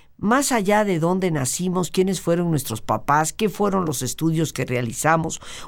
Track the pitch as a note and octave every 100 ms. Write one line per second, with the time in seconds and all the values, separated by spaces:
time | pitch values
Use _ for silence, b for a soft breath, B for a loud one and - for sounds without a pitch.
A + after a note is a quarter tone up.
0 | b - G3 B3+ C#4 A#3+ F#3+ G#3 G#3 E3+
1 | E3 F#3 F#3 D#3 B2+ - F3+ F3+ D#3+ -
2 | F#3 F#3 - E3+ E3+ D#3 - A2 - A2
3 | - D3 D#3 - A3 - G#3 F#3+ E3 B2+
4 | B2+ - D#3+ D#3+ D#3 - B2+ B2 A#2+ -
5 | D3 E3 D#3+ - B B